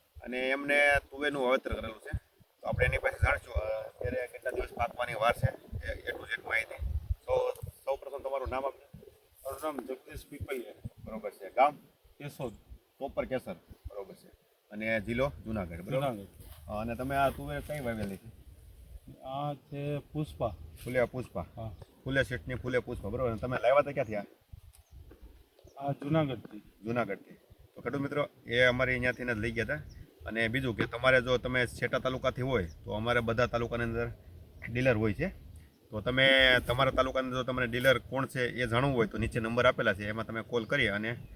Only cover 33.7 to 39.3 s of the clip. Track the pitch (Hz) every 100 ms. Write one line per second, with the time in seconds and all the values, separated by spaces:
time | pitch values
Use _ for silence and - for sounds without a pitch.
33.7 | 117 117 117 117 - - - - - -
34.7 | 120 131 107 110 101 185 - - - -
35.7 | _ - 107 123 131 135 135 131 123 120
36.7 | 120 131 127 131 131 131 131 123 127 120
37.7 | 123 135 120 - 131 131 135 120 104 123
38.7 | 117 139 123 104 110 117